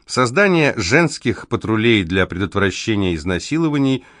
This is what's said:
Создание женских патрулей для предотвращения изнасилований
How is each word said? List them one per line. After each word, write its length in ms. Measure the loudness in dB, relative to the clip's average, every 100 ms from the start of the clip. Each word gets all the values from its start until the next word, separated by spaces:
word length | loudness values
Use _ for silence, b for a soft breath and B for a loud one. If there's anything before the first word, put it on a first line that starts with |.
| -8
Создание 680 | -2 0 2 4 4 2 0
женских 720 | 0 2 2 0 -4 -4 -4
патрулей 560 | -6 -2 0 2 2
для 220 | 2 0 -2
предотвращения 880 | -2 -4 0 0 -2 -4 -2 0 -2
изнасилований 880 | -4 -6 -4 -2 0 0 0 -2 b b